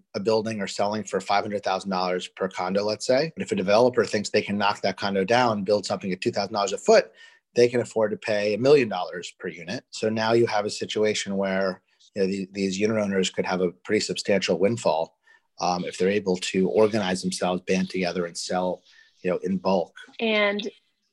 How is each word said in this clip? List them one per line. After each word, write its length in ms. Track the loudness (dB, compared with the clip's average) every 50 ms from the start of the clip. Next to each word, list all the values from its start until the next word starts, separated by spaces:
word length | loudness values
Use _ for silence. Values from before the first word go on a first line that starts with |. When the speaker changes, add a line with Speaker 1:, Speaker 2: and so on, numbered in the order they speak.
| _ _ -8
Speaker 1:
a 60 | -4
building 420 | 0 2 2 2 0 -2 -4 -4
are 40 | -6
selling 380 | -6 -2 -2 -2 0 -2 -4 -4
for 160 | -4 -4 -4
five 240 | -2 0 0 0 0
hundred 180 | -2 -4 -4
thousand 280 | -2 -2 -2 -2 -2 -2
dollars 360 | -2 0 0 0 -2 -2 -4
per 220 | -8 -6 -4 -6 -4
condo, 360 | -4 -4 -2 0 0 0 0
let's 220 | -2 -4 -2 0
say, 280 | 0 2 2 2 -2 -4
but 60 | -6
if 100 | -6 -4
a 20 | -2
developer 520 | -2 2 4 6 6 6 6 4 2 0
thinks 240 | 2 0 -2 -2 0
they 100 | 0 0
can 160 | 0 0 -2
knock 240 | 0 0 0 0 0
that 160 | -2 -4 -2
condo 280 | -2 -2 0 0 0 2
down, 380 | 4 4 4 4 4 2 0
build 220 | 2 2 2 2 2
something 260 | -2 -4 -4 -4 -4
at 120 | -4 -2
two 100 | -2 -2
thousand 220 | -2 -2 -4 -2 0
dollars 180 | 0 0 0
a 60 | -2 0
foot, 340 | 4 6 6 6 6 2 -4 -20 -20 -20 _ _ _ _ 4
they 140 | 4 4 4
can 140 | 4 2
afford 280 | -2 -2 0 0 0 0
to 60 | 0
pay 380 | -2 -2 -2 0 0 2 0 0
a 40 | 2
million 300 | 4 6 6 6 6 2
dollars 440 | -2 -4 -6 -6 -8 -10 -12 -14 -14 -10
per 80 | -10
unit. 380 | -10 -10 -10 -10 -10 -10 -10 -10 _
So 180 | -8 -2 -2 -2
now 240 | 0 0 2 4
you 140 | 4 4 4
have 180 | 2 0 -2 -2
a 60 | -4
situation 680 | -4 -6 -6 -4 -2 0 0 0 0 -2 -4 -4 -2
where, 460 | -2 -2 0 0 0 0 -2 -4 -6 _ _ _ _ _ _ -2
you 80 | -2
know, 40 | 0
the, 220 | 0 -2 -4 -6 -6
these 300 | -4 -2 -2 -2 0 0
unit 160 | 0 0 0
owners 320 | 0 0 0 0 0 0 0
could 160 | -2 -4 -2
have 160 | -2 0 0
a 100 | 0 -2
pretty 300 | -2 _ -4 -2 -2 0
substantial 580 | 0 -2 -6 -4 -2 0 0 0 2 0 0 2
windfall, 600 | 2 0 0 0 0 0 0 0 -2 -6 _ _ _ _ _ _ _ _ _ -4
um, 240 | -2 -2 -2 -2 -4
if 140 | -6 -4 0
they're 100 | 0 2
able 280 | 0 0 0 0 -2
to 340 | -2 -2 -2 0 2 2 2
organize 500 | 4 4 4 4 4 0 -2 -2 -2 -2
themselves, 400 | -2 -4 -4 -2 -2 -2 -2 -2
band 300 | -2 -2 0 0 0 -2
together, 340 | -2 -4 -4 -2 -2 -4 -4
and 120 | -6 -6
sell, 460 | -8 -6 -4 -2 -2 -2 -2 -4 -6 _ _ -20 -20 -20 _ _ _
you 100 | -4 -4
know, 60 | -2 -2
in 160 | -2 -2 -2 -2
bulk. 360 | 0 2 2 0 0 -4 -10 -20 -20 -16 -8 -4
Speaker 2:
And 480 | -2 0 2 2 2 0 0 -2 -6 -8 -10 _ _ _ _ _ _ _